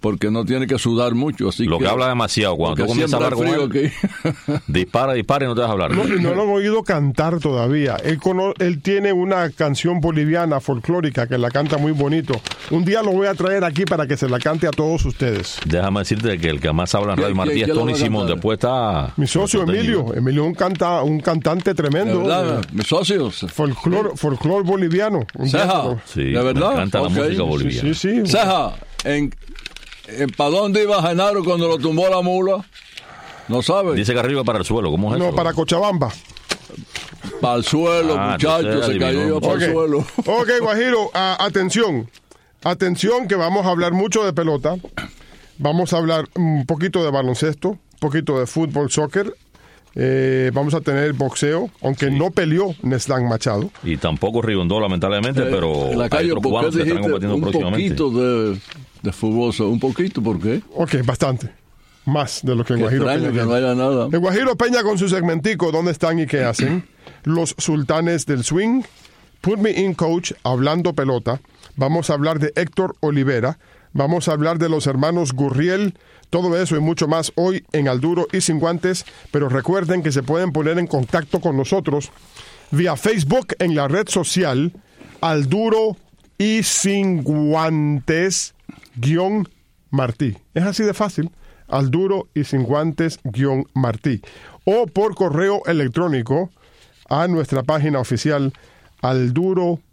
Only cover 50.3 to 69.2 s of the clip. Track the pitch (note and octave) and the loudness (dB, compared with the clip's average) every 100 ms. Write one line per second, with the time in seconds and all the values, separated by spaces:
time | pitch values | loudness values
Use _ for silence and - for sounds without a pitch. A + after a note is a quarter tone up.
50.3 | C3 C3 B2 D3 D#3 D3 C#3 D3 C3+ C3+ | 2 2 0 0 0 0 0 0 0 -2
51.3 | - D3 D#3+ A3 - C3 C3+ C#3 C#3 F3 | 0 0 0 -4 -4 -4 -2 0 2 0
52.3 | F#3 E3 D#3+ G3 D#3+ B2 B2+ - C3 B2 | 0 2 2 0 -2 -2 -2 0 0 2
53.3 | A2+ - G#2 F3 - - D2+ E2 D2+ G2 | 0 0 -2 -2 -6 -4 -2 -2 0 0
54.3 | A2+ A2+ G2+ F2 G#2 G#2 F#2 F#2 G2+ A#2 | 0 0 0 2 0 0 0 0 0 0
55.3 | C3+ B2+ C3+ E2 D2+ C#2 A#2 A#2+ D3 E3+ | 0 0 0 0 0 0 0 0 0 0
56.3 | D#3 G#2 A2 D3+ E3 D#3 E3+ G2+ - G#2 | 0 0 2 0 0 0 0 0 0 0
57.3 | G#2 F3+ F3 D#3+ G#2+ G3 C#3+ D3 A#2+ B2+ | 0 0 0 0 0 0 0 0 2 2
58.3 | A#2+ A2 G2 - - C3 - G2 F2+ A2 | 2 0 -4 -8 -20 -20 -8 -8 -4 -2
59.3 | A2 A#2+ - G#2 A#2 C3 B2+ F#3 - A2+ | 0 0 0 0 2 0 0 -2 0 -2
60.3 | F#2+ G2 B2+ - - E3 C#3 A#2+ A#2+ C#3+ | 0 -2 -2 -6 -4 0 0 0 0 0
61.3 | B2+ A#2 - _ - _ _ - D3 C#3 | -2 -6 -14 _ -20 _ _ -2 -2 -2
62.3 | - B2+ A#2+ A#2 A#2+ A2 C3 A#2 D3 D#3 | -4 -2 -2 0 0 2 2 2 0 0
63.3 | A#2 A2+ A#2+ B2+ B2 C3 C3 B2 E3 F3+ | 0 2 2 2 2 2 2 2 0 2
64.3 | F#3+ C4 A3+ A#3+ B3 G#3 G3+ F#3+ F#3 F3 | 2 2 2 2 2 2 0 0 2 0
65.3 | E3 D3+ F#3+ E3+ D#3 F3 D#3+ E3 E3 D#3 | 0 0 0 0 2 0 0 0 0 0
66.3 | D3 B2 A2 C3 F3+ - _ - - - | 0 0 0 0 -2 -4 _ -20 -8 -2
67.3 | E3 E3 - - D3+ C#3 D#3 E3+ E3+ - | 0 0 -4 -2 0 0 0 0 -2 -2
68.3 | C#3 A#2 E3 G#3+ B3+ - - - - | -2 0 0 2 0 -2 -14 -20 -20